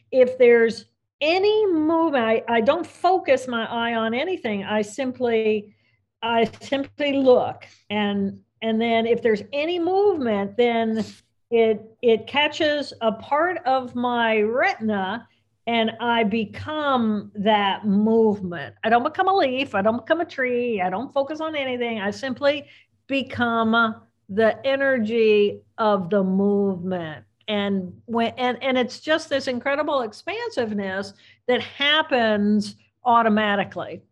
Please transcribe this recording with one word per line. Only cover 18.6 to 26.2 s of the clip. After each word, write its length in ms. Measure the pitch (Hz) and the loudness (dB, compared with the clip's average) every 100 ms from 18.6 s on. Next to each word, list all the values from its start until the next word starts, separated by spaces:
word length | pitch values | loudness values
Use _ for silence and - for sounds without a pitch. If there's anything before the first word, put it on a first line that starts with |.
| 120 - | -10 -6
I 60 | 220 | 2
don't 160 | 240 | 2
become 240 | 294 - 381 | 2 0 2
a 60 | 392 | 2
leaf. 400 | 277 254 269 196 | 2 0 -2 0
I 60 | |
don't 160 | 214 240 | 0 -2
become 220 | - 330 | -2 -2
a 40 | |
tree. 560 | 339 - 254 240 240 208 | -2 -4 -2 0 -2 -2
I 100 | 180 | -2
don't 220 | 190 269 | -4 -4
focus 260 | 277 277 311 | -4 -4 -6
on 140 | 311 | -6
anything. 460 | 302 262 247 240 220 | -6 -6 -4 -4 -4
I 100 | 196 | -6
simply 560 | 202 269 254 285 294 - - _ _ - | -6 -8 -2 -2 -2 -6 -20 _ _ -4
become 880 | 269 233 - 240 226 226 233 226 220 _ _ - | -4 -4 -4 -2 0 2 2 0 -2 _ _ -8
the 360 | 196 220 208 269 | 0 2 2 -2
energy 920 | 269 269 254 214 233 220 208 208 202 _ - | 0 0 0 0 2 4 4 2 -2 _ -2
of 320 | 220 196 170 | 0 0 0
the 140 | 208 | 0